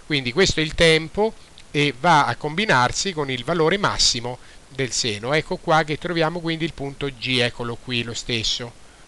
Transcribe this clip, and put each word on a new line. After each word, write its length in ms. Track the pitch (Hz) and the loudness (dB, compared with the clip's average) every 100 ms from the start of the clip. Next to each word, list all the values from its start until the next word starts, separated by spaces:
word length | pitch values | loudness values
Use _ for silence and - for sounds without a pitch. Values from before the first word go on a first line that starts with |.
| - | -4
quindi 260 | 147 123 | -2 0
questo 280 | 127 190 - | 2 2 2
è 20 | |
il 120 | 156 | -2
tempo 600 | 143 165 160 160 - 220 - - - - | 4 6 6 0 -2 -2 -2 -16 -20 -6
e 240 | 151 147 123 | 0 0 2
va 260 | 175 156 | 4 4
a 120 | 120 117 | 4 0
combinarsi 760 | 151 156 214 135 123 - 196 | -4 -2 2 4 4 0 -4
con 180 | 156 139 | -4 -4
il 140 | 127 | -4
valore 320 | 135 170 156 196 | -2 2 2 2
massimo 600 | 160 104 - 120 120 123 - - - | 0 2 0 0 -6 -10 -14 -20 -16
del 220 | 135 131 | -6 -4
seno. 420 | - 123 104 117 | -2 -2 -4 -2
Ecco 240 | 151 - 185 | -2 -2 -6
qua 280 | - 156 | 2 2
che 140 | 156 151 | 2 -4
troviamo 420 | 180 165 156 170 | -4 0 0 -2
quindi 240 | 165 160 | -4 -4
il 80 | 165 | -4
punto 360 | - 139 143 143 | -6 -10 -6 -8
G, 300 | 123 123 127 | -6 -2 0
eccolo 360 | 120 - 120 117 | 0 -2 -8 -8
qui 260 | - 123 | -6 -6
lo 120 | 117 | -4
stesso. 580 | 110 - 117 104 - 120 - - - | -8 -4 -4 -2 -4 -8 -14 -20 -20